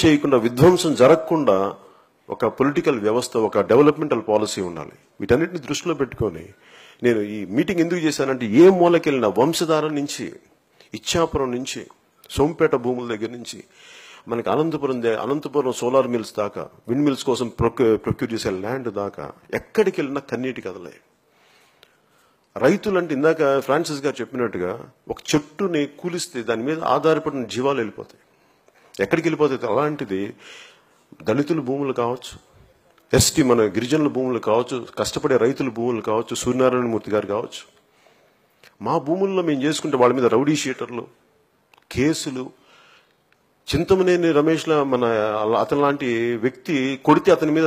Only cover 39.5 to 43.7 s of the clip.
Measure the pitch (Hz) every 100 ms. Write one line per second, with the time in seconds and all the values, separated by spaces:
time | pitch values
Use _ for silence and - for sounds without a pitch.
39.5 | 143 143 151 156 135 123 127 120 113 143
40.5 | 151 135 127 123 120 - _ _ _ _
41.5 | _ _ _ - - 143 156 156 127 127
42.5 | - _ _ _ _ _ _ _ _ _
43.5 | _ -